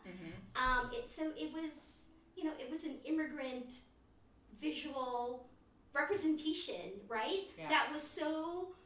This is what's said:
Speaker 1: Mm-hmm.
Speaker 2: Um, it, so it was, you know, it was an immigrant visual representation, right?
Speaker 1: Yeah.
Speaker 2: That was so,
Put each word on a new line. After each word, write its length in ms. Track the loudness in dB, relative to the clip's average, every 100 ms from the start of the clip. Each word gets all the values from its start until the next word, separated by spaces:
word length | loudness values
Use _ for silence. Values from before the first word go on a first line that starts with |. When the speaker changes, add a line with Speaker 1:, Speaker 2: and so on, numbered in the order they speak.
| -12
Speaker 1:
Mm-hmm. 720 | -10 -10 -10 -6 2 4 4
Speaker 2:
Um, 120 | 2
it, 140 | -2 -4
so 240 | -2 -2 0
it 160 | -4
was, 540 | -4 -4 -6 -8 -8 -12 -18 -18 -4
you 80 |
know, 80 | -2 -2
it 100 | -4
was 140 | -4
an 120 | -4 -6 0
immigrant 680 | 0 0 -2 -4 -4 -6 -10 -14 -20 -20 -20 -20 -20 -20 -4
visual 840 | -2 -2 -4 -2 0 2 0 -2 -8 -18 -20 -20 -2
representation, 1000 | 2 4 4 4 4 4 0 -2 -4 -6 -8 -4
right? 380 | 0 2 0 0 -6
Speaker 1:
Yeah. 120 | 4
Speaker 2:
That 200 | 6 6
was 80 | 2
so, 680 | 0 2 2 2 0 -2 -4 -8